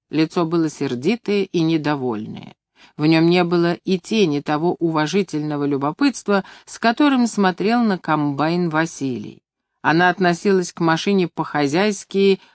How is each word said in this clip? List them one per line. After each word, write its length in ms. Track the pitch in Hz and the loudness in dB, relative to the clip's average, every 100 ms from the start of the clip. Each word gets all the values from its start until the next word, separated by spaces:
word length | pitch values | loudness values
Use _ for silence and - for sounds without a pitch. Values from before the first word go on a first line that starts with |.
| - | -6
Лицо 360 | 147 160 185 165 | -2 0 0 0
было 240 | 170 156 | 0 -2
сердитое 760 | - 139 123 147 233 - 202 | -2 -6 -4 -2 -2 -2 -2
и 180 | 190 175 | 0 0
недовольное. 920 | 160 160 147 143 127 107 110 110 - - _ _ - - | 0 0 0 -2 -4 -6 -8 -12 -16 -20 _ _ -18 -2
В 80 | 156 | 2
нем 240 | 160 170 | 4 4
не 140 | 180 | 4
было 300 | 175 175 170 | 2 2 0
и 260 | 175 - 185 | -2 -2 -4
тени 400 | - 220 180 143 | -2 0 0 0
того 340 | 147 151 170 - | -2 -2 -2 -2
уважительного 840 | 170 156 151 190 185 151 151 147 143 | -2 -2 0 -2 -2 -4 -4 -4 -2
любопытства, 800 | 139 143 165 285 - - 196 - - - | -2 -2 -2 -2 -2 -2 -2 -2 -12 -18
с 140 | - | -4
которым 480 | 226 233 294 262 233 | -2 2 2 2 0
смотрел 560 | - 190 175 190 240 | 2 0 0 0 0
на 160 | 226 185 | 0 -2
комбайн 680 | - 151 147 139 156 175 175 | -2 -2 0 -2 -2 0 0
Василий. 760 | 156 160 - 135 113 104 - _ _ _ _ | 0 -2 -4 -6 -6 -8 -16 _ _ _ _
Она 280 | 131 160 180 | 0 4 4
относилась 600 | 180 180 175 208 190 175 | 2 0 0 2 2 0
к 80 | - | -2
машине 480 | 165 160 - 202 170 | 0 0 2 0 0
по-хозяйски, 1120 | - 156 147 143 156 214 202 - 196 196 190 - | -4 -6 -2 0 2 0 -2 -4 2 2 2 -2